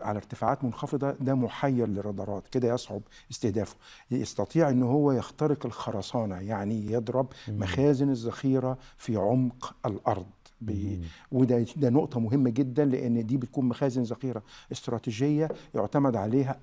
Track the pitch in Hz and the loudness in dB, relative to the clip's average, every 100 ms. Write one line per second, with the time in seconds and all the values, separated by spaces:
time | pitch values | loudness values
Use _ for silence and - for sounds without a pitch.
0 | - 104 - - 113 139 127 - 143 139 | -4 -4 -6 -4 -2 0 -2 -4 -4 -2
1 | 139 135 131 135 117 - 143 123 110 101 | -2 -2 0 0 0 0 0 2 0 -2
2 | 104 98 98 101 - 131 120 120 - 101 | -4 -6 -6 -8 -4 0 0 0 -4 -10
3 | - - - - 117 104 98 - - - | -12 -20 -16 -4 -2 0 -4 -8 -20 -20
4 | - 127 107 - 101 160 151 127 123 143 | -4 -4 -2 -4 0 2 4 4 4 4
5 | 143 127 - - 151 143 123 - - 107 | 4 2 -2 -2 0 0 -4 -6 -6 -6
6 | - - 104 90 98 107 104 110 104 117 | -4 -4 -4 -4 -4 -4 -2 -2 -2 -2
7 | 113 123 135 - - 104 95 131 143 135 | 0 -2 -2 -6 -8 -4 -2 2 4 4
8 | 139 123 117 - 135 131 127 131 - - | 2 0 -4 -4 0 0 0 -4 -10 -10
9 | - 110 101 127 127 - - - 123 95 | -4 0 2 2 2 -2 -12 -8 -6 -2
10 | - 95 95 - - - 110 98 98 92 | -2 -2 -4 -16 -20 -12 -6 -4 -4 -6
11 | 82 - - 127 127 123 113 160 131 131 | -8 -14 -4 2 4 4 0 2 4 4
12 | 156 131 113 139 127 113 135 123 147 127 | 2 0 0 2 2 2 0 2 2 2
13 | 123 117 110 135 120 - 131 113 139 127 | 0 0 0 -2 -2 0 0 2 0 0
14 | 117 117 131 113 - - - 139 - 117 | -2 -4 -6 -8 -10 -20 -12 -10 -6 -6
15 | - 104 143 151 156 - - - 104 147 | -4 0 2 2 0 -4 -6 -2 0 2
16 | 139 113 104 131 135 131 | 2 2 2 2 2 0